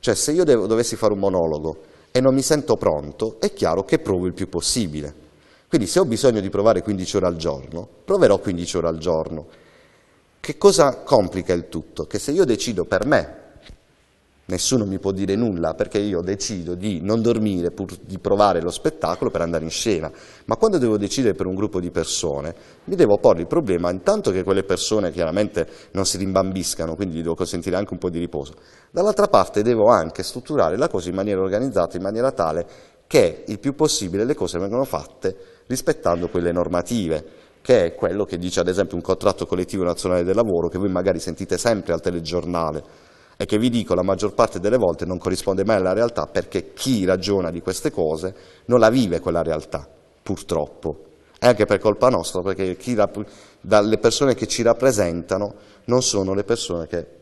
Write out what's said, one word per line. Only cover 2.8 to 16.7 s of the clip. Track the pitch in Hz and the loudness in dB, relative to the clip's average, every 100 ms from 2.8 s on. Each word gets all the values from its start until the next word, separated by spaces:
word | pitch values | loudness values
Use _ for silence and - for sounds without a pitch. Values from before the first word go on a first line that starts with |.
| 98 76 73 - 110 - | 2 0 -6 -6 -6 -2
è | 208 | -4
chiaro | - 90 82 | 0 0 0
che | 98 160 | 0 -2
provo | - 92 92 | 0 0 0
il | |
più | 82 92 | -4 -6
possibile. | 85 - - 95 76 73 73 - _ _ _ _ | -4 -2 -2 -2 -4 -10 -14 -20 _ _ _ _
Quindi | 156 101 | -2 2
se | 175 | 2
ho | |
bisogno | 180 113 135 110 | 2 4 4 2
di | 95 | 0
provare | 101 104 98 | 2 2 2
quindici | 95 101 92 101 | -2 -4 -2 0
ore | 90 | 0
al | 85 | -2
giorno, | 82 69 64 80 98 - | -4 -6 -8 -14 -14 -20
proverò | - 196 135 98 | -2 4 6 4
quindici | - 87 87 90 | 0 -4 -4 -2
ore | 82 | -2
al | 82 | -2
giorno. | 82 80 78 80 76 - - _ _ _ _ _ _ _ | -2 -2 -2 -8 -12 -20 -20 _ _ _ _ _ _ _
Che | - 147 | -10 4
cosa | 202 190 143 123 | 4 6 4 2
complica | - 131 92 92 87 | 2 4 4 -4 0
il | 87 82 | -2 -2
tutto? | 82 - - 78 | -10 -12 -12 -8
Che | 104 | -6
se | - | -4
io | 160 | 0
decido | 165 107 - 98 82 | 2 2 -2 -4 -2
per | 92 110 | 0 2
me, | 135 78 - - - - - _ _ _ _ _ _ - | 0 0 -12 -20 -20 -20 -20 _ _ _ _ _ _ -6
nessuno | 90 - 131 | -4 2 2
mi | 101 95 | 0 -2
può | 98 | -2
dire | 98 98 98 | -2 -2 0
nulla, | 117 90 80 | 0 0 -2
perché | 80 - 104 | -2 -2 -2
io | 104 90 | 0 -2
decido | 87 98 - 101 82 | -4 -4 -6 -6 -6